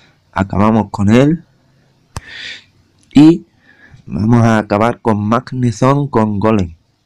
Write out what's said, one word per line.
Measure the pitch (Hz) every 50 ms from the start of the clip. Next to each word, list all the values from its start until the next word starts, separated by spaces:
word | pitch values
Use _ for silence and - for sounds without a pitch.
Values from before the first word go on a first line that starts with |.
| _ _ _ _ _ _
Acabamos | - 92 95 98 95 92 104 107 110 110 101 101
con | - - 101 101
él. | 110 123 135 147 165 165 - _ _ _ _ _ _ _ _ _ _ _ _ _ - - - - - - - - - - _ _ _ _ _ _ _ _ _ _ -
Y | 135 151 160 170 - - _ _ _ _ _ _ _ _ - - - -
vamos | - - 76 101 113 120 120 113
a | 117 110 107
acabar | 104 101 104 101 110 120 120 -
con | - 117 107 104
Magnezone, | 104 104 113 123 127 - 131 127 123 120 110 - 127 127 139 143 143 139
con | - 113 110 107 104 101
Golem. | 98 110 110 104 90 82 82 _ _ _ _ _ _